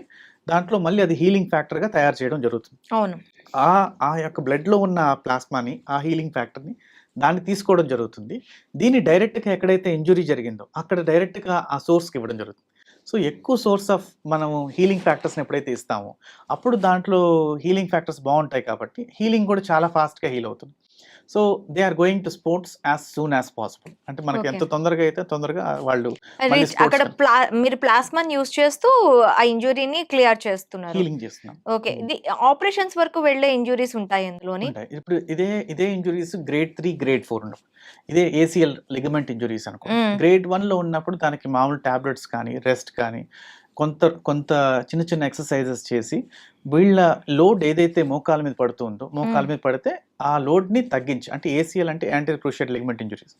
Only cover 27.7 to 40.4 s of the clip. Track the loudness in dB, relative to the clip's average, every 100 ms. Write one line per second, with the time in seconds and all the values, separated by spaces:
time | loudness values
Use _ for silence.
27.7 | 0 4 4 2 -2 -2 -2 -2 2 2
28.7 | 4 4 6 8 8 6 6 4 2 0
29.7 | 0 -2 -4 0 4 4 4 0 -4 -6
30.7 | -14 -6 -2 -2 -4 -10 -14 -20 -12 -4
31.7 | -4 -2 -6 -6 -6 -6 0 2 2 0
32.7 | -2 -2 0 -2 2 2 2 2 2 0
33.7 | -2 -2 -4 -4 -4 -4 -8 -8 -6 -6
34.7 | -8 -12 -14 -4 -4 -2 -4 -2 -4 -6
35.7 | -4 -2 -2 -4 -4 -6 -8 -4 -2 -2
36.7 | -4 -4 -2 0 0 -2 -8 -8 -16 _
37.7 | _ -20 -20 -4 0 2 2 2 4 2
38.7 | 0 -8 -6 -2 -2 -4 -4 -6 -6 -10
39.7 | -12 -4 0 0 2 4 4